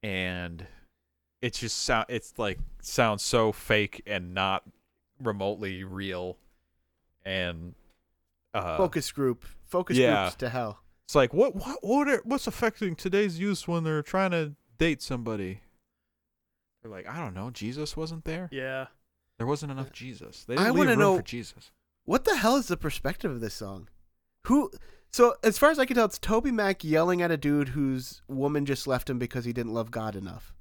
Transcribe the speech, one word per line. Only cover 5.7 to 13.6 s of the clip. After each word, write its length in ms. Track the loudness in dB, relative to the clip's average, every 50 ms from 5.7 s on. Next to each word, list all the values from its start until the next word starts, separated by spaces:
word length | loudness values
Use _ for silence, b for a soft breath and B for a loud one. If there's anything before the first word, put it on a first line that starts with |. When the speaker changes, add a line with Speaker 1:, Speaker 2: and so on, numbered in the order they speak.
| -8 -8 -10
Speaker 1:
real, 520 | -10 -8 -6 -6 -4 -4 -4 -6 -6 -8 _ _ _ _ _ _ _ _ _ _ _ _ _ _ _ _ _ _
and, 520 | -6 -4 -2 -2 -2 -4 -6 -10 -12 -14 _ _ _ _ _ _ _ _ _ _ _ _ _ _ _ _
uh, 220 | -4 -4 -2 0 0
Speaker 2:
Focus 340 | 0 0 0 -2 -4 -4 -4
group, 320 | 0 0 0 0 0 -6 -18 -18 -18 -20 -4
focus 300 | -2 -2 0 2 4 6
Speaker 1:
yeah. 260 | 6 6 6 4 2
Speaker 2:
groups 100 | 0 -2
to 140 | -2 -6 -4
hell. 300 | -2 -2 -4 -4 -6 -10 _ -20 _ _ _
Speaker 1:
It's 100 | 0 4
like, 180 | 4 4 4 6
what, 220 | 4 4 4 4
what, 220 | -2 -8 -8 -8 -8
what 260 | -2 2 2 2 4 4
are, 120 | 2 0 0
what's 220 | 0 -4 -2 -2 -4
affecting 480 | -4 0 -2 -2 0 0 -4 -4 -4
today's 440 | -4 -4 0 0 2 2 0 -2 -2
youth 280 | -2 -2 -2 -2